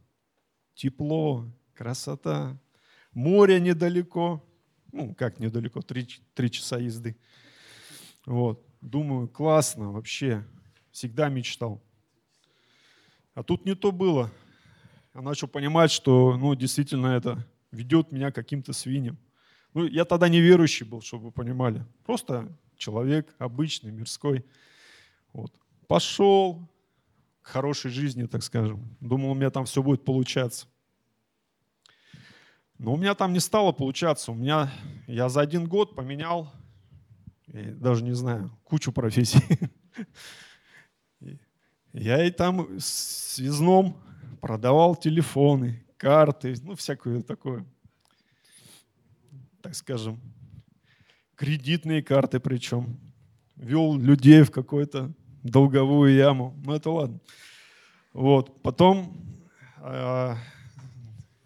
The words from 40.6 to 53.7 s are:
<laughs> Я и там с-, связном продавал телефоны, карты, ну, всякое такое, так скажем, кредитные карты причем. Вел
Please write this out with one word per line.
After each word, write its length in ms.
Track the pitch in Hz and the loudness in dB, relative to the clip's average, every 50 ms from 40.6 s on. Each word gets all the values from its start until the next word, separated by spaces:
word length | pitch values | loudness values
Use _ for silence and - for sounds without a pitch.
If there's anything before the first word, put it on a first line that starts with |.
| _ _ _ - _ _ _ _ _ _ _ _ | _ _ _ -20 _ _ _ _ _ _ _ _
<laughs> 180 | - - - 143 _ _ _ _ _ _ _ _ _ _ - | -20 -20 -20 -20 _ _ _ _ _ _ _ _ _ _ -12
Я 320 | - 107 110 123 147 170 | -6 -2 0 2 2 2
и 60 | 175 | 2
там 480 | 180 - 175 180 185 185 165 - 95 95 | 0 0 0 0 0 -2 -4 -6 -8 -10
с-, 560 | - - - - - - - - - - - | -10 -8 -8 -8 -8 -10 -10 -12 -12 -10 -10
связном 640 | 131 131 139 147 143 160 175 185 185 190 180 - - - - - - - - - - | -8 -6 -4 -2 0 4 4 6 6 4 2 -2 -8 -16 -20 -20 -20 -20 -20 -18 -12
продавал 560 | - - 110 104 110 123 139 156 170 175 170 | -8 -8 -6 -2 2 4 4 6 6 4 2
телефоны, 880 | - - 156 156 165 160 - - 135 143 143 143 135 123 120 117 117 - _ _ - | 0 -2 0 0 0 0 0 2 2 4 4 4 2 0 -2 -6 -8 -12 _ _ -4
карты, 560 | - 135 143 156 156 147 139 - - 131 127 117 131 | 0 4 6 6 6 4 2 -2 -4 -8 -8 -8 -10
ну, 120 | 175 202 | -14 -14
всякое 460 | - - - 143 - - 123 120 120 | -12 -8 -8 -8 -8 -6 -6 -6 -6
такое, 460 | - - - - - 131 - - - - _ _ _ _ _ _ _ _ _ _ _ _ _ _ _ _ _ _ - - - - _ _ _ _ _ _ _ _ _ _ 143 135 127 _ _ _ | -6 -8 -12 -12 -10 -10 -10 -10 -12 -16 _ _ _ _ _ _ _ _ _ _ _ _ _ _ _ _ _ _ -20 -20 -20 -20 _ _ _ _ _ _ _ _ _ _ -20 -20 -20 _ _ _
так 140 | - 190 156 | -18 -16 -16
скажем, 440 | - - - 135 117 107 110 110 120 - - - - - - - - - _ _ _ _ _ _ _ _ _ _ _ _ _ _ | -14 -10 -8 -8 -6 -6 -8 -10 -10 -14 -20 -20 -20 -20 -20 -20 -20 -20 _ _ _ _ _ _ _ _ _ _ _ _ _ _
кредитные 680 | - 143 139 151 151 123 139 170 165 - 160 160 156 143 | -8 -6 -4 -4 -4 -2 -2 -2 -2 -2 -2 -2 -2 0
карты 380 | - 135 139 135 131 - 127 | 2 2 2 2 2 -2 -4
причем. 580 | - 143 131 117 - - 123 120 120 117 120 - - - - _ _ _ _ _ _ _ _ | -2 -2 -4 -4 -6 -4 -6 -6 -6 -6 -10 -12 -14 -20 -20 _ _ _ _ _ _ _ _
Вел 420 | - 131 113 | -14 -6 -2